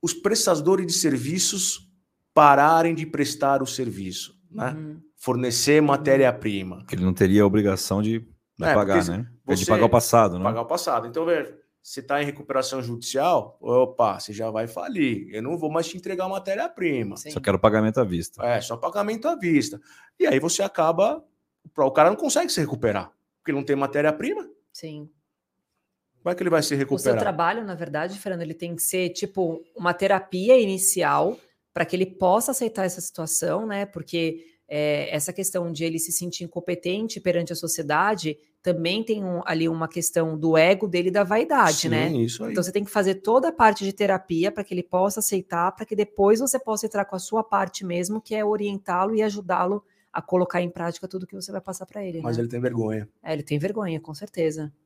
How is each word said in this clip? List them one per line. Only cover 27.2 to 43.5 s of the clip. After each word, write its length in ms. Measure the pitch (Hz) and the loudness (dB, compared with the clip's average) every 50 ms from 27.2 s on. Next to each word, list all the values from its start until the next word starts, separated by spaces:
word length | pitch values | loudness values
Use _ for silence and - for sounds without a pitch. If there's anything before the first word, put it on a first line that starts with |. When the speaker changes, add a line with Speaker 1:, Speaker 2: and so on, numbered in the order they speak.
Speaker 2:
trabalho, 440 | 110 - - 156 170 165 196 233 226 | 2 0 0 0 0 0 0 -2 -6
na 120 | 202 185 | -8 -8
verdade, 440 | 160 170 151 143 151 156 180 196 202 | -10 -10 -6 -6 -4 -4 -4 -8 -10
Fernando, 220 | - 202 185 170 | -8 -8 -6 -6
ele 120 | 170 156 160 | -6 -8 -8
tem 200 | 160 - 170 170 | -10 -8 -10 -6
que 60 | 165 - | -4 -4
ser, 260 | - - 185 185 175 | -2 0 0 -2 -2
tipo, 520 | 175 - - 196 - 196 185 165 165 160 - _ _ | -2 -6 -8 -6 -2 -2 -2 -2 -2 -6 -10 _ _
uma 180 | - 175 175 175 | -2 0 0 0
terapia 680 | - 196 196 202 190 190 - - 180 185 220 254 262 | 2 2 2 2 2 0 -4 -6 -4 4 6 6 6
inicial 760 | 226 196 190 185 185 - - 185 165 147 143 143 151 180 240 - _ _ _ _ _ _ | 6 4 0 0 0 0 0 2 2 2 2 2 2 0 -2 -6 _ _ _ _ _ _
pra 140 | _ - 165 | _ -4 -4
que 100 | 160 - | -2 0
ele 100 | 180 185 | -2 -2
possa 460 | 185 185 - 190 180 185 220 247 - | -2 -2 0 2 4 4 4 2 0
aceitar 340 | 262 - 247 226 220 - 190 | -2 -2 -2 -4 -2 -2 -4
essa 160 | 185 180 - | -4 -4 -6
situação, 640 | 165 - _ - 165 156 - - - 175 156 180 220 220 | -12 -12 _ -10 -8 -4 -2 -2 0 0 -2 -2 -4 -4
né? 180 | 208 196 202 | -6 -6 -6
Porque, 600 | 202 196 - 156 - - 170 165 160 160 165 - _ _ _ _ _ | -6 -8 -14 -14 -6 -4 -2 -2 -2 -2 -6 -12 _ _ _ _ _
é, 460 | 143 147 151 151 147 147 147 - - | -4 -2 0 0 0 0 -2 -4 -4
essa 160 | 151 147 - 175 | -4 -4 -4 -6
questão 380 | - 190 - - 185 175 170 | -4 -6 -4 -2 -4 -4 -4
de 120 | 170 147 165 | -4 -4 -4
ele 160 | 165 165 165 | -4 -2 -4
se 120 | 165 - | -4 -4
sentir 340 | 175 - 180 175 170 - 175 | -4 -4 -4 -6 -8 -8 -12
incompetente 760 | 170 - 175 175 - 180 175 - 175 180 208 220 220 - 202 | -8 -10 -10 -6 -4 -6 -4 -4 -4 -4 -4 -4 -6 -8 -6
perante 340 | - 185 175 175 170 - 175 | -2 0 0 0 -2 -4 -8
a 20 | |
sociedade 840 | 160 - 165 - - 160 143 147 151 180 202 220 185 160 156 147 - _ _ _ _ _ | -8 -6 -6 -4 -4 -2 0 0 2 2 2 0 -2 -4 -6 -6 -8 _ _ _ _ _
também 400 | 185 175 160 165 170 185 214 226 | -2 -2 0 0 -2 0 -2 -2
tem 200 | 226 220 214 196 | -2 -4 -4 -2
um, 180 | 185 180 175 185 | -4 -4 -4 -4
ali 240 | - 170 160 160 165 | -2 -2 0 0 0
uma 180 | 165 165 160 160 | 0 -2 -4 -6
questão 480 | - 170 165 - - 175 165 160 160 | -4 -4 -4 -2 0 0 0 0 -2
do 220 | 156 151 165 160 160 | -2 0 4 6 6
ego 300 | 160 175 196 196 214 202 | 6 6 4 2 -2 -2
dele 220 | 170 175 175 185 | 0 0 0 2
e 20 | |
da 120 | 180 208 202 | 2 2 0
vaidade, 580 | 180 208 220 262 320 311 269 226 170 151 - | 2 2 0 2 2 4 6 6 6 4 2
Speaker 1:
Sim, 80 | - 156 | 0 0
Speaker 2:
né? 200 | - 156 156 170 165 | 0 2 0 0 2
Speaker 1:
isso 300 | 127 113 117 117 - 110 | 0 0 0 -2 -6 -8
aí. 80 | 113 | -4
Speaker 2:
Então 120 | - - 175 | -2 -2 -2
você 80 | 185 | 0
tem 120 | 185 208 202 | 0 -2 -4
que 60 | 196 | 0
fazer 260 | - 214 202 185 190 | 0 2 2 2 0
toda 340 | 190 - - 226 254 262 330 | 0 0 2 2 4 4 2